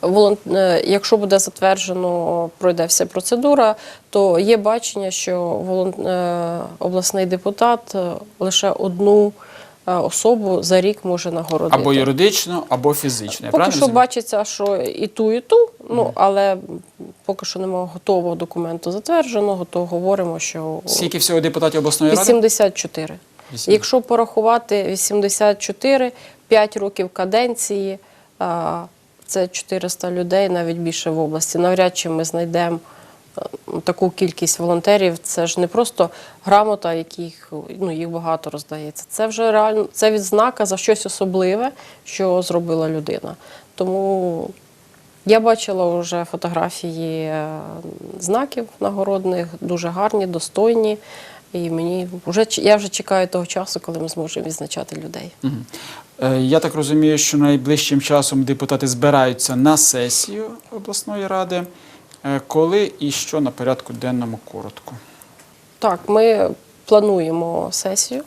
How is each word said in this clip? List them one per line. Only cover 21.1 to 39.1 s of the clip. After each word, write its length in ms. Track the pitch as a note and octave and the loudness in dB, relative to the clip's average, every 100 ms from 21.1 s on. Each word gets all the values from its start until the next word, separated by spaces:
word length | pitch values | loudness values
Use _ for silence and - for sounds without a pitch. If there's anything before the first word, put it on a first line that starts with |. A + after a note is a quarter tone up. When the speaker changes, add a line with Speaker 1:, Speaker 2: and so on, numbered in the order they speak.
| F3 | 0
Speaker 2:
всього 240 | - E3 | 2 2
депутатів 380 | D#3+ E3 D#3 D#3 | 0 0 0 2
обласної 320 | D3+ D3 D#3 | 0 2 4
ради? 100 | G#3 | 4
Speaker 1:
вісімдесят 520 | G3 A#3 A3 - G3+ | 6 6 4 4 2
чотири. 420 | F#3+ - - D#3 E3+ _ _ - | 2 -8 -8 -10 -12 _ _ -16
Speaker 2:
Вісім. 200 | A#2+ - | -10 2
Speaker 1:
Якщо 280 | G#3 - B3+ | 2 4 0
порахувати, 840 | A#3+ A#3 A3+ - A3 A#3 A#3 G#3 | 2 0 2 2 2 2 2 -2
вісімдесят 760 | F#3 F#3 - G#3 G3+ - G#3+ G3+ | 0 -2 0 0 0 2 2 2
чотири, 520 | - - C4+ C4+ B3 B3 - - _ | -4 -4 2 2 2 -4 -20 -20 _
п'ять 300 | A3 G#3+ G#3+ | 4 4 0
років 320 | G3+ G3 F#3 | -6 -4 -6
каденції, 840 | - F#3+ A3 B3 A#3 - G3+ G3 G3 _ _ _ _ | -4 0 2 0 -2 -4 -4 -4 -8 _ _ _ _
а, 440 | F#3 E3+ E3 E3+ F3 _ _ _ - | -6 -4 -4 -6 -10 _ _ _ -8
це 220 | G3 F3+ | -4 -4
чотириста 640 | F3+ - F#3+ F3+ - F3+ | -4 -6 -6 -6 -6 -6
людей, 380 | F3+ F3 F#3+ G3 | -4 0 2 2
навіть 280 | F3+ E3+ E3+ | 0 -2 -2
більше 320 | E3+ E3 E3+ | -4 -4 -4
в 100 | D#3+ | -2
області. 380 | D#3 D#3 E3 E3+ | -2 -2 -4 0
Навряд 400 | F3 F#3 F#3 F3+ | 2 4 2 0
чи 120 | E3+ | -4
ми 160 | D#3+ D#3+ | -4 -4
знайдемо, 540 | E3+ E3+ E3+ E3+ E3+ - - - - _ - | -4 -2 -2 -2 -4 -8 -20 -20 -20 _ -14
е, 40 | - - - - | -12 -14 -10 -6
таку 260 | - F3+ F#3 | -4 -2 -2
кількість 500 | - F#3 - E3+ - | 0 -4 -2 -4 -2
волонтерів. 580 | E3+ E3+ E3+ G#3 F#3 E3 | 0 0 2 4 2 -2
Це 300 | - - E3+ | -6 -4 -2
ж 120 | F#3 | -2
не 80 | F3 | -2
просто 420 | A3 A#3 - E3+ - - - - | 0 -2 0 -2 -2 -20 -12 4
грамота, 480 | G3+ G#3+ G#3 E3+ | 4 4 0 -2
яких, 600 | E3 E3 - E3+ - - D3+ - F#3 | -4 -6 -10 -12 -12 -16 -14 -12 -8
ну, 120 | F#3 | -6
їх 180 | D#3+ E3+ | -4 -6
багато 400 | E3+ E3 D#3+ D#3+ | -6 -4 -4 -4
роздається. 560 | D3+ - D#3 D3+ - | -12 -12 -12 -12 -14
Це 180 | - | -14